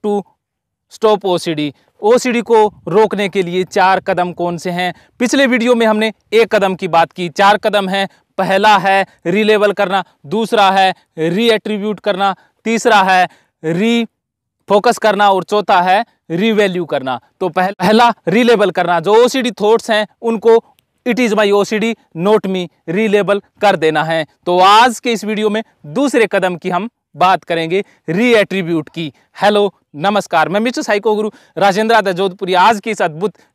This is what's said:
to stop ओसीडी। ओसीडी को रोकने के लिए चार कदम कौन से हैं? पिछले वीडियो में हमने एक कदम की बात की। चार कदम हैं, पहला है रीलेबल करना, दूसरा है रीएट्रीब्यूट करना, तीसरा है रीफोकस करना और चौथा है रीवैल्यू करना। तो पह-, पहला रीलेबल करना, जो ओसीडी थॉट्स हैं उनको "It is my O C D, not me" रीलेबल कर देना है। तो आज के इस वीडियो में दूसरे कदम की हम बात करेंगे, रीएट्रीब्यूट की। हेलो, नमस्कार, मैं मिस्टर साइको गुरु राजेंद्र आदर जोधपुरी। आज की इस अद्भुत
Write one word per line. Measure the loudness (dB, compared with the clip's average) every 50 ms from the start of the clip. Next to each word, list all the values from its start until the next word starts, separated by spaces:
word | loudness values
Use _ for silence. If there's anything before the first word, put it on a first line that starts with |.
| -4
to | -4 -4 -4 -6 -10 _ _ _ _ _ _ _ _ _ _ _ _ -6
stop | -2 0 2 2 2 0
ओसीडी। | -2 -2 -2 -2 -4 -4 -4 -6 -6 -8 _ _ _ _ _
ओसीडी | 0 2 2 2 2 0 -2 -2
को | 0 2 2 2 2 2 -2 -8 _
रोकने | -2 0 2 2 2 0 -4 -4 -4
के | -2 -4 -4
लिए | -2 -4 -4 -4
चार | -2 0 0 2 2 2 0
कदम | -2 -4 -2 -2 -4 -4
कौन | -4 -6 -6 -6 -6
से | -6 -8 -8
हैं? | -6 -4 -6 -6 -8 -10 _ _ _ -6
पिछले | -4 -2 0 0 2
वीडियो | 2 0 0 0 0 2
में | 2 2
हमने | 0 2 0 -2 -4 -4 _ _ _ 2
एक | 2 2 2 2
कदम | 0 0 0 -2
की | -4 -4
बात | 0 0 0 0 0
की। | _ -8 -8 -6
चार | 0 2 4 4 4
कदम | 2 0 -2 -2 -2 -2 -2
हैं, | -2 -4 -4 -6 -8 _ _ _ _
पहला | -6 -2 0 0 2 4 4 4
है | 4 2 2 2 0 0 -2 _ _ -6
रीलेबल | -2 -2 0 2 2 2 2 2 0
करना, | 0 -2 -2 -2 -2 -4 -4 -6 _ _ -12
दूसरा | -6 -4 -4 -2 0 0 2 2 4
है | 4 2 2 2 0 -4 _ _ _
रीएट्रीब्यूट | -6 -4 -2 -2 0 0 0 0 0 -2 -6 -6 -6 -6 -6 -8 -6
करना, | -4 -4 -4 -2 -2 -4 -4 -6 _ _ _ _ _
तीसरा | -4 -2 0 2 2 4 4 4
है | 4 2 2 0 -2 -4 _ _ _ _ _ -6
रीफोकस | -4 -2 -2 0 0 0 -2 -2 -6 _ _ _ _ _ _ _ _ _ _ _ 0 0 2 2 2 0
करना | 2 0 0 2 2 2 2
और | 2 0 -2
चौथा | -2 -2 -2 0 2 2 2
है | 4 2 2 0 0 -4 _ _ _ -8
रीवैल्यू | -4 -2 0 0 2 2 0 0 0 -4 -4
करना। | -4 -4 -4 -4 -6 -6 -8 -10 _ _ _
तो | -6 -4
पह-, | -2 -2 -2 -2
पहला | -4 -2 0 2 4 4 4 2 0 -2 _
रीलेबल | -2 0 2 2 4 2 2 2 0
करना, | 0 -2 -2 0 -2 -2
जो | 0 2 4 4 4
ओसीडी | 2 0 -2 -4 -4
थॉट्स | -4 -2 0 0 0 0 0 0
हैं | -2 -2 -2 -4 _ _
उनको | -6 -6 -6 0 2 4 4 4 2 _ _ _ _ _ _ _ _
"It | -4 -2 0
is | 0 0 0
my | 0 0 2
O | 2 0 0
C | 0 -2 -2
D, | -2 -4 -6 -8 _ _ -10
not | -4 0 0 0 0 0
me" | -2 -6 -6 -6 -10 -14 _ _ -6
रीलेबल | -4 -2 0 0 0 0 0 0 -2 -4 -6 _ _ _
कर | 0 0 2
देना | 2 0 0 0 0 -2
है। | -2 -4 -4 -4 -6 _ _ _
तो | -2 2 4
आज | 6 6 6 6 4 4 0 -2
के | -4 -4
इस | -4 -4 -4
वीडियो | -6 -4 -4 -2 -2
में | -4 -4 -6 -8 _ _ -20
दूसरे | -8 -4 -2 -2 0 0 0 0 0
कदम | 0 -2 -2 -2 -4
की | -6 -6 -6
हम | -4 -4 -6 -8 -12 _ _ _ _
बात | 0 2 2 2 0 -2
करेंगे, | -4 -4 -4 -4 -4 -4 -4 -6 -8 _ _ _ -6
रीएट्रीब्यूट | -2 0 0 2 2 2 2 0 -4 -6 -4 -4 -4 -4 -6 -6
की। | -10 -10 -10 -10 -12 _ _ _ _ -2
हेलो, | 0 0 2 2 0 -2 -4 _ _ _ -10
नमस्कार, | -6 -4 -2 -2 -2 -4 -2 -2 -2 0 0
मैं | -2 -2
मिस्टर | -2 -2 -4 -6
साइको | -4 -4 -4 -2 0 -2 -2
गुरु | -2 -4 -6 -10 _ _ _ _
राजेंद्र | 0 0 0 2 0 0 2 2
आदर | 2 2 0
जोधपुरी। | -2 -2 -4 -4 -4 -6 -6 -2 2
आज | 2 4 2 2 0
की | -4 -6
इस | -4 -4
अद्भुत | -4 -4 -4 -6 -8 -8 -8 _ _ _